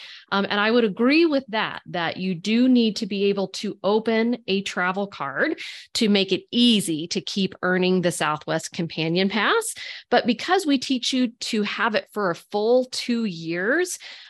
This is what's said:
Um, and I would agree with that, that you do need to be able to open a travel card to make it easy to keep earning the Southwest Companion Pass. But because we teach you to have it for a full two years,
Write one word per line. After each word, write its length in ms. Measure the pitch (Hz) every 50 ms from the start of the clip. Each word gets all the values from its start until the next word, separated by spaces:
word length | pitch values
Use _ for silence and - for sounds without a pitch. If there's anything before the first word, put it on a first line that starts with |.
| - - - - - - 190
Um, 120 | 196 196 -
and 100 | - 208
I 100 | 202 220
would 140 | 226 247 226
agree 420 | 214 180 - 233 254 285 320 339
with 200 | 330 294 269 269 -
that, 340 | 202 220 190 151 - - -
that 320 | - 160 180 170 160 - -
you 180 | 185 190 190
do 320 | 160 180 208 220 233 247 262
need 300 | 254 240 233 220 208 -
to 80 | 220
be 200 | 190 208 196 196
able 220 | 202 202 202 190 185
to 280 | - - - 202 - - -
open 540 | 190 208 220 220 233 226 220 226 233 247 247 - -
a 140 | 190 196 196
travel 440 | - - - 180 180 185 196 202 196
card 540 | - - 147 139 131 147 233 320 330 - - - - - - - -
to 160 | - 240 202
make 240 | 202 196 190 190 190
it 100 | - - _
easy 560 | - 240 240 240 226 202 - - 160 147 165 175
to 140 | - 190
keep 340 | - - - 208 190 185 - - -
earning 380 | 180 180 185 185 180 185 185
the 100 | 170 175
Southwest 600 | 165 - 165 151 151 151 - - 160 160 - - -
Companion 560 | - 175 160 - - 160 165 165 180 190 196
Pass. 460 | 202 220 202 262 403 466 440 - - - - - - - - -
But 140 | - - -
because 400 | 220 233 233 - - 359 392 359
we 120 | 302 277 262
teach 360 | - - 269 247 - - 269
you 160 | 254 254 233
to 340 | - - - - - 214 202
have 320 | 196 - - 202 233 214
it 140 | - - -
for 180 | - 214 208 180
a 60 | 165
full 540 | - - - - 208 214 226 247 254 247 247
two 320 | - - - - 240 233 226
years, 760 | 214 170 165 165 160 170 175 185 214 277 339 359 359 - - - - - - - -